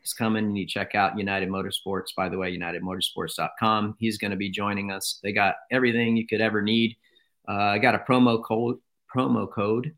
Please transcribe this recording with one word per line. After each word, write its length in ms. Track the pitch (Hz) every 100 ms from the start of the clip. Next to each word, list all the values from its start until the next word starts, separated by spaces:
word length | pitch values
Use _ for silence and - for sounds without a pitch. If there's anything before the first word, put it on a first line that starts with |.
is 120 | -
coming. 320 | - 113 110 107
You 60 |
need 160 | 101 92
to 40 |
check 220 | 101 95
out 240 | 104 98 107
United 320 | 101 98 92
Motorsports, 640 | 95 95 - 95 95 - -
by 140 | 92
the 80 | 92
way, 100 | 92
united 340 | 87 85 85
motorsports 520 | 92 92 90 - 92 -
dot 140 | 80 -
com. 360 | 113 110 104 107
He's 180 | 113 107
gonna 200 | 101 95
be 120 | 101
joining 420 | 98 101 101 101
us. 300 | 98 - -
They 100 | 98
got 240 | 104 98 - -
everything 460 | 127 127 117 117 113
you 100 | 113
could 140 | 107
ever 220 | 110 104
need. 340 | 101 113 113 113 _ _ _ _ -
Uh, 60 |
I 260 | 101 101 104
got 160 | 123
a 40 | 107
promo 440 | - 127 123 113
code, 360 | - 110 120 127 _ _ _
promo 360 | 127 131 117 101
code. 420 | - 104 113 147